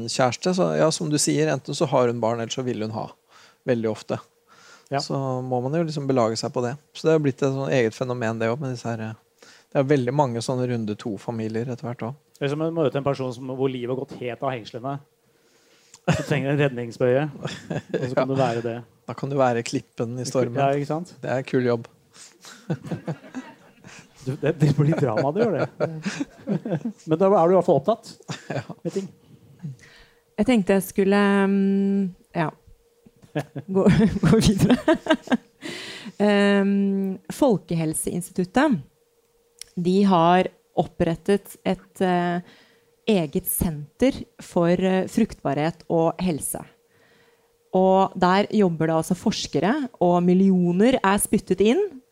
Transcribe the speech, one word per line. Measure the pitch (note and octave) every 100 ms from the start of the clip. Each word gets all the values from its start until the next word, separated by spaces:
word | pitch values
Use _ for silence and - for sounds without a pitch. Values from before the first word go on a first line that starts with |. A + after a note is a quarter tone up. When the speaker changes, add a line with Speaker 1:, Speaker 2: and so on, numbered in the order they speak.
| A#2
Speaker 1:
kjæreste, | - B2+ - F#3
så, | F#3 E3 D3+
ja, | D#3
som | D3+ D#3
du | D3
sier, | D#3+ C#3+ D#3
enten | C#3 -
så | C#3+ D3+
har | C#3+ B2
hun | A#2+
barn, | A2+ A#2
eller | A2+
så | C3+
vil | B2 G#2+
hun | G#2+
ha. | A2 - - _ - - _ C#3
Veldig | A#2 A2
ofte. | G#2 - A#2+ - _ _ _ - - -
Speaker 2:
Ja. | C#3
Speaker 1:
Så | - C#3+ C3+ B2+
må | B2+ B2
man | C3
jo | E3
liksom | D#3+ D3 C3+
belage | C3 A2+ A2
seg | -
på | B2+
det. | A#2+ C#3+ _
Så | - D#3+
det |
har | D#3+
blitt | C#3+ -
et | C#3
sånn | C3+ C#3+
eget | C3+ A2+
fenomen | - C3 B2 A2+ A2+
det | A2+
også, | C#3
med | C3 A#2+
disse | A#2
her, | A2+
eh, | A2 A2 _ _ - - _
det | C#3+
er | C3+
veldig | C#3+ B2
mange | D3 C3+ A#2
sånne | B2+ B2+ B2
runde | A#2+ G#2+ G#2
to-familier | A#2+ F#2+ - A2+ A2 A2+ B2+
etter | A#2 A#2+
hvert | B2
også. | A#2 C#3+ _ -
Speaker 2:
Det | C#3
er |
som | D3
å | E3
møte | E3 C#3 D3
en | C#3+
person | C3 B2+
som, | A#2+ C3
hvor | C3 C3+
livet | B2+ A#2+
har | B2+
gått | C#3 -
helt | B2 A2+
av | C#3
hengslene. | B2 G2+ A#2 C3+ C#3+ - _ _ _ _ _ _ _ _ -
Så | - - D3
trenger | C#3+ C3+
en | D3
redningsbøye, | C#3+ A#2+ A#2+ - B2+ C3 D3+
og | - -
så | - - D#3+ - D3 B2+
kan | C3 C3
Speaker 1:
<laughs> |
Ja. |
Speaker 2:
du |
være | C3+ B2 A#2
det. | A#2 A#2 - _ -
Speaker 1:
Da |
kan | B2+ C#3
du | C#3+
være | B2+ A#2
klippen | - C3 - - A#2 B2+
i | B2
stormen. | C3 A#2+ C3+
Speaker 2:
Ja, | C#3
ikke | C#3+ C#3+
sant? | D3+ F3 -
Speaker 1:
Det | -
er | C3
kul | - C3 B2
jobb. | A#2 B2 _ _ - - _ - - -
<laughs> | D3+ - F3 - D3 - B3+ - - _ _ - - - -
Speaker 2:
Du, | C3 D3
det, | C#3+
det | E3 D3 -
blir | D3
drama, | - C3 A2 C#3
det | F#3
gjør | A#3 C#3+
det. | D#3 - F3 D#3 F#3 C4+ - -
<laughs> | - F3 A3 E3+ A3+ - D#3+
Men | E3
da | F#3+
er | G3 E3+
du |
i | F#3
hvert | F3+
fall | C#3+
opptatt | G3 A3+ - - -
Speaker 1:
<laughs> | - -
Ja. | C3+ - -
Speaker 2:
med | E3+
ting. | G3 F#3+ - _ - - - D3 - - - - _ _ -
Speaker 3:
Jeg | G#3+
tenkte | A#3 F3+ G3
jeg | -
skulle, | - F#3+ G3+ G3+ G3+
mm, | G3 G3 G3 G3 G3 G3 F#3+ - _
ja, | F3 D#3 - - - _ _ _ _ _ D3+ - C#3+
gå, | - F#3+ F3+ D3+ A3
<laughs> | G3 E3+
gå | A3
videre. | A#3+ G3 - B3 - - E4 D#4 - B3 _ _
<laughs> | E4 F4 - - A3 -
Ehm, | G#3 G3+ G3+ G3+ G3 G3 G3 G3 F#3+ F#3+ -
Folkehelseinstituttet, | - C#4 F#3 - E3 D#3 - - F3 - - F3+ C4 D4+ E3 - _ _ _ _ _ _ - -
de | F#3 F3 F#3+
har | G3 F3 E3+ F3+ F#3 - _ -
opprettet | D#3+ - E3+ E3 - G3+ - -
et, | F#3+ F#3 - -
eh, | F#3 F3 F3 F3 - - _ _ _ _ -
eget | G3 D3+ F#3+ -
senter | - F3 D3 D3 - B3+ - - -
for, | - F3+ E3+
eh, | F3+ F#3 F#3 -
fruktbarhet | - G#3+ - C#3+ C#3+ D#3+ - -
og | E3 E3 D#3+
helse. | F3+ C#3+ - - - _ _ _ _ _ _ _ _ _ _
Og | F#3 F#3+ F#3+ F#3+
der | F#3 F3+ F#3+ -
jobber | G#3+ F#3 D#3+ D#3+
det | D#3+
altså | - F3+
forskere, | A3 - - C#3+ F3 D4+ B3
og | - F3+ F3
millioner | F3+ F#3 G3 F#3 F3 F3 A#3+ B3+
er | F#3+ G3+
spyttet | - G#3+ - F3+
inn. | G#3+ E4 G4+ C4 -